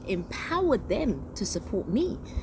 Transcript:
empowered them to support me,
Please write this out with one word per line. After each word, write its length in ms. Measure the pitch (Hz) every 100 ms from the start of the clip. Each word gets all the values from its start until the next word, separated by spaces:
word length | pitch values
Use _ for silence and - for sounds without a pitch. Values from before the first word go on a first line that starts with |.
| -
empowered 840 | 180 175 - - 339 359 233 -
them 380 | 214 294 143 - -
to 100 | 196
support 420 | 175 - 196 -
me, 300 | 214 359 - - -